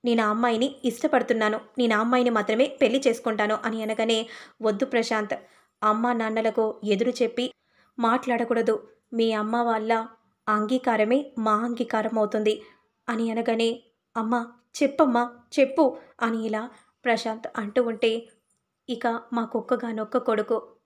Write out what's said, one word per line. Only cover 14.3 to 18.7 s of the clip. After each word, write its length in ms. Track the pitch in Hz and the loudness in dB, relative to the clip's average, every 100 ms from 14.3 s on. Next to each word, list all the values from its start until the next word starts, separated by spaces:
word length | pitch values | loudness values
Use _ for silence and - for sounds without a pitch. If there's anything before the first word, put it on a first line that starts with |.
| 240 233 - _ - | -2 -4 -16 _ 0
చెప్పమ్మా, 420 | 285 285 294 240 240 - _ - | 0 4 4 4 -2 -6 _ 2
చెప్పు" 260 | 269 269 277 254 - - | 2 4 2 2 -18 -6
అని 260 | 226 226 220 | -4 -2 -4
ఇలా 160 | 214 240 - _ _ | -6 -8 -16 _ _
ప్రశాంత్ 440 | 254 220 226 220 - - | -2 0 -2 -8 -8 -8
అంటూ 260 | 208 254 | -2 0
ఉంటే, 300 | 233 220 226 226 233 _ _ _ _ | 0 0 0 0 -8 _ _ _ _